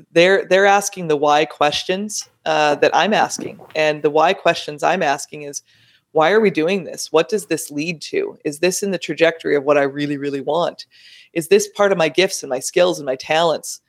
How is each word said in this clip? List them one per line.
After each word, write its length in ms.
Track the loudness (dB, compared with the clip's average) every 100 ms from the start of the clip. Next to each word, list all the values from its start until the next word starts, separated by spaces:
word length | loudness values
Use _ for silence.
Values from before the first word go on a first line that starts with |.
| -2
they're, 340 | 4 4 4 2
they're 200 | 4 4
asking 420 | 4 2 -2 2
the 80 | 2
why 280 | 4 2
questions, 840 | 2 0 0 0 -4 -4 -6 -10 -12 _ -4
uh, 300 | 0 2 2
that 180 | 2 2
I'm 160 | 2
asking. 480 | 2 0 -4 -12 -16 -10
And 280 | -2 -2 0
the 80 | 0
why 220 | 2 2
questions 500 | 2 0 -2 -4 -4
I'm 200 | -2 0
asking 400 | -2 -2 -6 -14
is, 200 | -14 -16 -18 _ _ _ _
"Why 180 | 0 2
are 100 | 4
we 100 | 2
doing 340 | 2 0 -2
this? 280 | -6 -12 -2
What 160 | 0 0
does 180 | -2 -4
this 240 | -6 -6
lead 300 | -8 -6 -8
to? 360 | -6 -4 -4 -6 -10
Is 140 | -4
this 220 | -2 -2
in 100 | -4
the 60 | -4
trajectory 580 | -6 -2 -2 -2 -2 -2
of 80 |
what 120 | 2 2
I 60 |
really, 340 | 0 -2 -6 -4
really 240 | -6 -6
want? 460 | -4 -2 -4 -6 -16 _ -20 -20 _
Is 140 | -8 2
this 200 | 2 2
part 240 | 0 2
of 60 | 2
my 100 | 2
gifts 340 | 2 0 -2
and 60 | -6
my 120 | -6
skills 380 | -2 0 2 0
and 60 |
my 120 | -6 -6
talents?" 680 | -2 0 0 -2 -6 -16